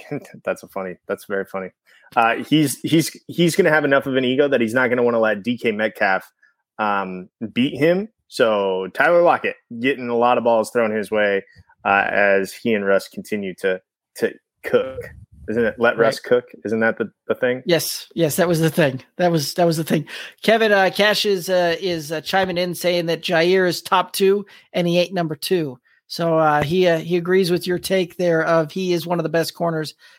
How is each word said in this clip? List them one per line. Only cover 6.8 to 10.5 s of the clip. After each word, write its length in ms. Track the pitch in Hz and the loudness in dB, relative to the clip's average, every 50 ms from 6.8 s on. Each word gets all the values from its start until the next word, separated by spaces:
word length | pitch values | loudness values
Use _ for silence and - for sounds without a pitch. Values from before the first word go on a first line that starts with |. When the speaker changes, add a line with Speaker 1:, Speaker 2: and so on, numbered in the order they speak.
| 107 104 101 98 98 95 92 90 90 - _ - 117 104 - | -2 -2 -2 -2 -4 -6 -8 -10 -12 -16 _ -12 -12 -6 -2
Speaker 1:
beat 240 | 120 123 151 - - | -2 -2 -2 0 0
him. 300 | 147 165 175 190 208 220 _ _ _ _ | 2 2 2 0 -2 -8 _ _ _ _
So 600 | - - 127 110 107 101 98 95 92 92 95 92 - | -2 0 2 2 2 2 0 0 -2 -2 -4 -4 -2
Tyler 300 | - 135 160 175 175 175 | 0 2 4 4 4 4
Lockett 340 | 165 135 117 - 98 - - _ - 120 117 | 4 2 2 0 -4 -8 -8 _ -16 -10 -4
getting 280 | 120 135 135 120 123 120 | -2 -2 -2 -2 -4 -4
a 80 | 120 | 0
lot 200 | 117 120 120 123 123 | 2 2 4 2 2
of 40 | 113 | 2
balls 260 | 120 | 2